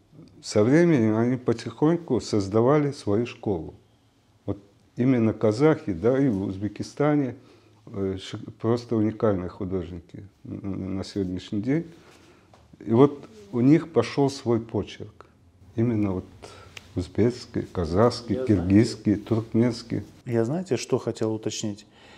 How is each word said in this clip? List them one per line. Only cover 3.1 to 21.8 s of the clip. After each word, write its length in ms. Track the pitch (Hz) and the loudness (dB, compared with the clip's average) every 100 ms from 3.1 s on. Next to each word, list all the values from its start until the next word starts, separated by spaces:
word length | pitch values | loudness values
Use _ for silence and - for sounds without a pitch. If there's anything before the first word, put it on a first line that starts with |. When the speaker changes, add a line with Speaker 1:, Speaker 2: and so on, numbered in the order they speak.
| 104 117 | -2 -2
Speaker 1:
школу. 480 | - 113 87 78 - _ _ _ _ _ _ - | -6 -6 -4 -6 -16 _ _ _ _ _ _ -10
Вот 120 | 98 - _ _ - | -10 -12 _ _ -2
именно 380 | 127 123 110 | 2 2 2
казахи, 580 | 107 110 110 156 147 - | 2 0 4 2 2 -2
да, 260 | 85 110 135 | -2 0 2
и 100 | 139 | 2
в 180 | 98 104 | 0 -4
Узбекистане, 880 | 95 104 - 117 - 147 147 127 113 - - _ _ - | -4 -6 -8 -10 -2 0 2 0 -6 -18 -20 _ _ -12
э, 300 | 107 95 95 | -6 -4 -4
ш-, 200 | - 107 - - | -8 -12 -14 -4
просто 380 | 113 117 117 113 | 0 0 0 0
уникальные 540 | 107 110 113 95 90 | 0 0 0 0 -4
художники 760 | - 95 95 85 87 - - 98 _ | -8 -6 -6 -6 -12 -16 -18 -20 _
н-, 160 | - 98 | -14 -10
н-, 260 | 98 95 95 95 | -8 -6 -6 -6
на 80 | |
сегодняшний 560 | 92 104 92 92 - 104 | -6 -4 -4 -4 -6 -4
день. 240 | 120 156 165 - - - - _ _ - _ - - | -2 -2 -4 -16 -20 -20 -20 _ _ -20 _ -12 2
И 60 | |
вот 320 | 113 143 143 - - - | 6 6 4 -16 -20 -8
у 80 | 120 | 2
них 320 | 131 160 165 | 6 6 4
пошел 380 | 117 110 - 135 | 0 0 2 0
свой 300 | - 113 113 | 0 0 0
почерк. 680 | 117 107 87 - 107 - - _ _ _ - 113 | 0 -6 -6 -10 -18 -20 -20 _ _ _ -10 -2
Именно 360 | 117 107 101 | 0 2 0
вот 120 | 92 - - - - - - - 92 | -2 -8 -16 -20 -20 -20 -20 -10 -8
узбекский, 680 | 87 - 117 120 - 101 | -4 0 0 0 -8 -8
казахский, 720 | 95 92 80 90 117 - - 127 | -6 -6 -2 4 2 2 -6 -2
Speaker 2:
Я 80 | |
Speaker 1:
киргизский, 680 | - 95 87 101 120 - 107 | 2 2 6 4 4 0 -2
Speaker 2:
знаю. 120 | 95 - | -2 0
Speaker 1:
туркменский. 760 | 113 113 110 123 113 - 104 95 - 131 | -4 0 2 2 0 -6 -8 -8 -16 -4
Speaker 2:
Я, 180 | 117 | -2
знаете, 320 | 113 175 185 123 | -2 -4 -4 -4
что 220 | - 123 | -2 -2
хотел 340 | 117 - 110 | -2 -4 -4
уточнить? 540 | 110 107 - 107 101 | -4 -6 -6 -6 -8